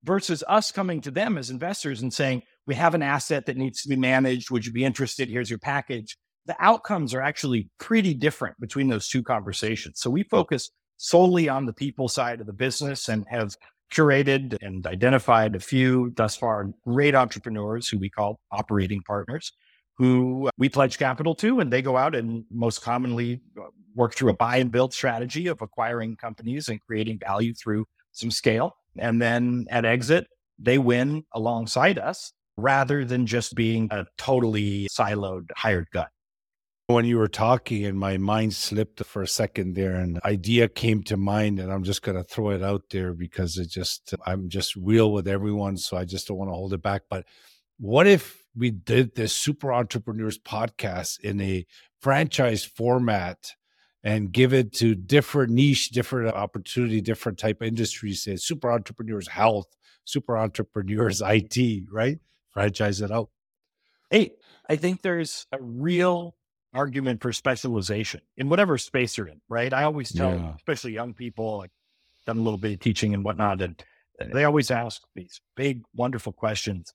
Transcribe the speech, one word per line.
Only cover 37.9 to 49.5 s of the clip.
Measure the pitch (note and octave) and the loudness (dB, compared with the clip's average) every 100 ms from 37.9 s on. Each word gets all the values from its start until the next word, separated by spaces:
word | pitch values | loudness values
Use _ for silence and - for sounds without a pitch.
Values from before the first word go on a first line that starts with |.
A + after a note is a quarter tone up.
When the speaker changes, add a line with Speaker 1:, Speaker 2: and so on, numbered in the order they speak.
| G2 | -2
Speaker 2:
my | G2 F#2+ | -2 0
mind | G2 A2 A2 | 0 2 0
slipped | F#2+ - G#2 A2 - | -2 -4 -2 -2 -4
for | - G#2+ | -10 -6
a | F#2 | -4
second | - G#2+ - F#2 | -2 -2 -2 -4
there, | F2+ F#2+ | -2 0
an | F#2 F2+ E2+ | 0 -2 -2
idea | G2 G#2 F#2 A#2 A2+ | -2 -2 4 4 4
came | - A2+ G#2+ | 2 0 0
to | G#2 G2+ | 0 -2
mind, | G2 G#2 G#2+ G2 | 0 2 0 0
and | F#2 | -4
I'm | G2 | -4
just | F#2 G2 | -2 -4
gonna | - F#2 | -4 -6
throw | F2+ - G#2 | -6 -4 -2
it | G2 | -2
out | F#2+ G2+ _ | -2 -4 _
there | G2 F#2 | -6 -6
because | E2+ E2+ - F2+ E2+ | -6 -8 -4 -4 -4
it | E2+ | -6
just, | - F2 - - F#2+ - | -6 -6 -8 -8 -8 -4
I'm | F#2+ F#2 | -4 -4
just | F#2+ - | -6 -6
real | G2+ F#2 A2+ A2 | -4 4 6 6
with | G#2 F#2+ | 4 -2
everyone, | G2 G#2 G#2 G2 F#2+ | -2 -2 -2 -2 -4
so | - F2+ | -6 -6
I | |
just | F2+ F#2 - | -6 -8 -8
don't | F#2+ | -8
wanna | G2 | -6
hold | F2 F#2+ | -6 -6
it | F#2+ | -4
back. | G2+ G2 _ | -2 -4 _
But | F#2+ - _ _ _ _ _ | -10 -10 _ _ _ _ _
what | G#2 B2+ F#3+ | 2 6 8
if | G3 - - _ A#2 | 6 4 -20 _ -2
we | A#2+ | -2
did | G2+ - A#2 B2 | -2 2 4 4
this | - A2 | 0 -2
Super | - - | -2 -2